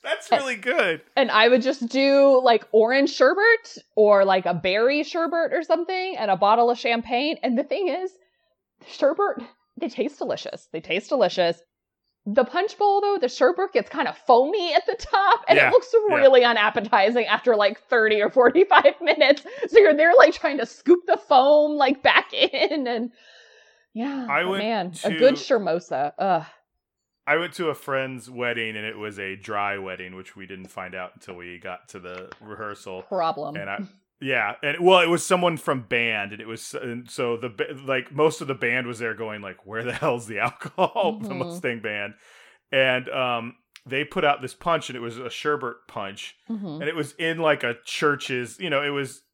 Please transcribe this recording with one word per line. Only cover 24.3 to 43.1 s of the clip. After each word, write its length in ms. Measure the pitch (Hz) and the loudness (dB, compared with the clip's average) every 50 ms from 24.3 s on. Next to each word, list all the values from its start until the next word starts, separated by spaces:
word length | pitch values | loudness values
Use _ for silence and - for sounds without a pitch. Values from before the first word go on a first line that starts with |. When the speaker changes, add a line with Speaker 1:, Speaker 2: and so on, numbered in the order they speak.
| 139 151 | -2 -2
Speaker 2:
but 80 | 175 185 | 0 -2
Speaker 1:
went 140 | 190 196 202 | -4 -4 -4
Speaker 2:
man, 260 | 220 226 208 180 185 | -4 -4 -4 -4 -6
Speaker 1:
to 160 | 165 - - 202 | -10 -6 -4 -4
Speaker 2:
a 100 | 170 160 | 0 4
good 160 | 240 269 269 | 4 4 4
shemosa. 800 | 277 - - - 226 202 170 160 175 175 - 160 131 143 147 - - | 2 -2 0 0 0 0 -2 -4 -4 -4 -6 -6 -4 -4 -6 -4 -4
Ugh. 260 | 185 196 180 165 160 160 - _ _ _ _ _ _ _ _ _ _ _ _ _ _ | 0 0 0 0 -2 -6 -20 _ _ _ _ _ _ _ _ _ _ _ _ _ _
Speaker 1:
I 100 | 139 147 160 | -2 -2 0
went 160 | 170 170 - | -2 -6 -6
to 140 | - 175 156 | -4 -4 -4
a 60 | 139 | -4
friend's 540 | - - - 135 135 135 131 131 123 104 120 | -6 -8 -6 -4 -4 -4 -6 -10 -14 -16 -16
wedding, 460 | 127 120 123 120 117 117 113 110 110 | -10 -6 -6 -4 -4 -4 -6 -8 -8
and 80 | 107 107 | -8 -10
it 100 | 110 110 107 | -10 -10 -10
was 200 | 104 107 101 101 | -12 -12 -10 -10
a 160 | 98 95 95 | -10 -10 -10
dry 400 | 101 98 - 107 101 101 101 101 98 | -12 -12 -8 -6 -4 -4 -4 -6 -6
wedding, 360 | 95 92 92 90 92 90 92 | -8 -10 -12 -12 -14 -16 -16
which 200 | 92 92 - _ | -18 -20 -20 _
we 100 | 98 95 | -20 -18
didn't 200 | 92 98 92 92 | -18 -18 -18 -18
find 280 | 92 - 98 92 90 90 | -18 -16 -16 -16 -12 -12
out 180 | 92 90 90 _ | -12 -14 -14 _
until 220 | - - - 92 | -20 -20 -20 -18
we 220 | 90 87 87 87 87 | -18 -16 -18 -18 -16
got 300 | 85 95 90 - _ _ | -16 -16 -16 -16 _ _
to 80 | - 98 | -20 -18
the 320 | 87 90 90 90 92 - - _ | -16 -16 -16 -16 -18 -20 -20 _
rehearsal. 600 | 107 107 104 104 110 104 104 - - 101 92 92 | -20 -20 -16 -14 -12 -14 -14 -14 -16 -16 -16 -16
Speaker 2:
Problem. 540 | - _ 196 180 165 165 160 147 143 143 151 | -12 _ -6 -4 -4 -4 -6 -8 -10 -12 -10
Speaker 1:
And 140 | 151 151 - | -10 -10 -8
I, 80 | 98 104 - - _ _ _ _ _ _ | -8 -10 -10 -14 _ _ _ _ _ _
yeah, 360 | - 135 131 120 107 104 110 - | -6 -4 -2 -2 -2 -4 -6 -6
and, 220 | - 147 147 170 175 | -6 -6 -4 2 4
well, 160 | 185 190 180 | 6 6 6
it 80 | 175 165 | 6 4
was 160 | 175 165 - | 0 -2 0
someone 320 | - 190 180 180 175 165 | -2 0 0 0 0 -2
from 260 | 147 - - 143 131 117 - | -2 -4 -4 -4 -4 -4 -4
band, 440 | 127 120 117 117 110 104 101 101 | -4 -2 -2 -2 -4 -6 -6 -10
and 100 | 104 104 | -12 -14
it 40 | 110 | -14
was, 280 | 110 113 110 - - - | -14 -14 -14 -14 -12 -12
and 340 | - - 123 117 123 123 117 | -10 -10 -8 -10 -10 -14 -14
so 280 | - - 127 120 120 113 | -8 -6 -4 -4 -4 -6
the 100 | 123 123 | -8 -12
ba-, 300 | 107 - 151 - 151 131 139 | -8 -8 -10 -10 -10 -14 -8
like, 260 | 135 135 131 127 - | -6 -6 -6 -6 -8
most 300 | 147 139 151 160 156 - | -2 0 0 0 0 -2
of 40 | 160 | -8
the 80 | 135 135 | -8 -6
band 320 | 120 131 120 120 127 127 | -4 -4 -2 -2 -4 -4
was 120 | 120 120 107 | -6 -8 -8
there 160 | 120 113 107 | -8 -8 -8
going, 260 | 101 113 110 107 104 | -8 -10 -12 -10 -12
like, 240 | 101 98 92 _ _ | -14 -16 -16 _ _
"Where 180 | 95 107 113 117 | -12 -10 -8 -8
the 100 | 123 117 | -8 -8
hell's 320 | - 151 160 123 120 113 | -4 -2 -2 -2 -4 -6
the 120 | 104 113 117 | -10 -6 -4
alcohol?" 800 | 113 120 - _ - 147 _ - 185 - - 226 196 170 220 208 | -4 -4 -6 _ -16 -14 _ -2 -2 -2 0 -2 -2 -2 -4 -6
<laughs> 40 | |
The 60 | 220 208 | -10 -10
Speaker 2:
Mm-hmm. 80 | 190 170 | -8 -8
Speaker 1:
Mustang 420 | 175 175 170 180 175 131 120 117 | -8 -8 -10 -8 -6 -6 -6 -6
band, 320 | 104 110 104 104 101 101 107 _ _ _ _ - - _ _ _ _ _ | -8 -8 -8 -8 -8 -10 -12 _ _ _ _ -20 -20 _ _ _ _ _
and, 380 | - 135 131 131 127 127 127 | 0 0 2 2 0 -2 -4
um, 480 | - | -6